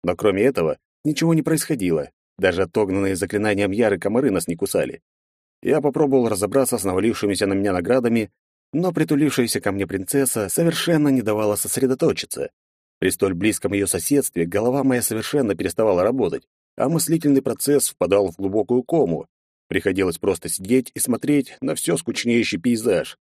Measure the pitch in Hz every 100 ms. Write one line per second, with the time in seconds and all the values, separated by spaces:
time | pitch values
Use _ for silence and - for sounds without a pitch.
0 | 85 90 107 95 123 - 80 - _ _
1 | 151 143 165 165 156 160 - 143 92 80
2 | 71 _ _ - 95 90 90 107 101 95
3 | 98 95 95 104 107 101 101 101 110 95
4 | 98 113 135 95 82 85 98 95 67 -
5 | _ _ _ _ _ _ - 147 143 127
6 | 147 135 117 101 98 135 127 117 95 92
7 | 107 107 101 92 98 98 101 90 87 127
8 | 120 117 107 _ _ _ _ 147 185 170
9 | 156 147 151 131 117 101 101 98 90 95
10 | 95 139 131 117 98 - 170 170 - 160
11 | 147 131 107 107 107 101 104 - 131 127
12 | 147 95 - - 69 _ _ _ _ _
13 | 90 - 98 87 104 101 95 101 98 92
14 | - 143 131 87 85 98 117 139 135 123
15 | - 110 - 147 117 90 92 - 110 90
16 | 98 131 95 - _ _ _ - 131 165
17 | 165 160 147 135 127 113 - 143 - -
18 | 87 98 95 85 95 107 104 123 123 165
19 | 104 78 - _ _ _ _ 95 98 92
20 | 92 82 98 90 80 - 95 127 123 -
21 | - 120 131 147 131 - 135 156 - 165
22 | - - 120 117 110 95 123 113 117 87
23 | 69 -